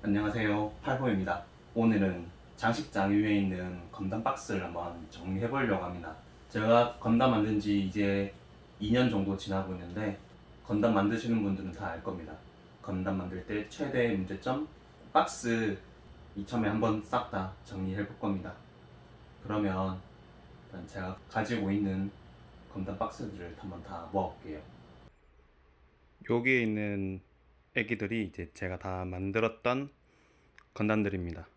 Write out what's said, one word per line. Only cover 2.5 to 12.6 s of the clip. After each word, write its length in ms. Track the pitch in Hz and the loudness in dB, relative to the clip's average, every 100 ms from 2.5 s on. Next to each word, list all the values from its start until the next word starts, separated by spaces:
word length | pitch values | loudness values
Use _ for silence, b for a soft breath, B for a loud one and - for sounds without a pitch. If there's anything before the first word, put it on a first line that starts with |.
| - | -2
장식장 520 | 113 - 151 104 98 | 0 0 -2 0 4
위에 280 | 101 107 104 | 4 6 4
있는 520 | 98 92 90 90 85 | 2 0 -4 -8 -12
건담 320 | - 95 110 | -6 -4 -2
박스를 400 | 113 - - 98 | -2 -2 -2 -4
한번 480 | 87 85 87 85 82 | -4 -6 -6 -8 -14
정리해보려고 720 | - 90 95 117 135 120 95 | -10 -4 -2 0 0 2 0
합니다. 320 | 87 87 80 - - - - | -2 -6 -10 -14 -18 -20 -8
제가 480 | 110 110 117 120 - | -2 6 6 6 0
건담 320 | 113 117 127 | 4 6 6
만든 280 | 110 107 104 | 6 4 2
지 280 | 101 104 95 | 4 2 2
이제 480 | 95 101 98 98 - - - - - | 2 2 2 0 -6 -20 -20 -20 -6
이 140 | 104 | 2
년 160 | 120 127 | 4 6
정도 260 | 101 98 98 | 4 0 -2
지나고 340 | - 95 95 | -2 -2 -2
있는데, 460 | 92 87 92 104 98 - - - - - | -6 -8 -4 -4 -6 -12 -20 -20 -20 -2
건담 260 | 104 113 | 4 6
만드시는 500 | 104 101 113 117 113 | 6 4 2 2 2
분들은 300 | 101 95 95 | 2 0 -4
다 200 | 87 90 | -6 -6
알 120 | 82 | -6
겁니다. 300 | - 87 78 - - - | -6 -8 -10 -14 -16 -20